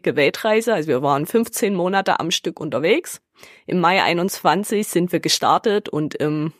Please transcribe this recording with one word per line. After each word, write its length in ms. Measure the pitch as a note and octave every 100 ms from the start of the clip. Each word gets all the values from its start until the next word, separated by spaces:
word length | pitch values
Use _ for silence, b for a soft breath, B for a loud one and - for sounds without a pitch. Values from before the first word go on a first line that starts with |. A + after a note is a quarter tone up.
Weltreise, 680 | D#3+ C#3 C#3+ - A3 G#3+ A3+
also 140 | G3 D3+
wir 140 | B2+
waren 240 | C#3+ C#3 C#3+
fünfzehn 480 | A3+ A#3 - A3+
Monate 460 | F#3 F3+ G3 F#3+ -
am 100 | D#3+
Stück 300 | - F3 -
unterwegs. 600 | D3+ B2 E3 D4 - - _ B B B -
Im 140 | F3+
Mai 220 | E3+ F#3+
einundzwanzig 840 | C3 E3+ F#3 - E3 E3+ G#3 G#3 G#3+
sind 240 | F3+ F3
wir 100 | E3
gestartet 680 | - - A#2 D#3+ A3+ G#3 -
und 260 | D3+ D3+
im 380 | - D3+ D3+ D#3 -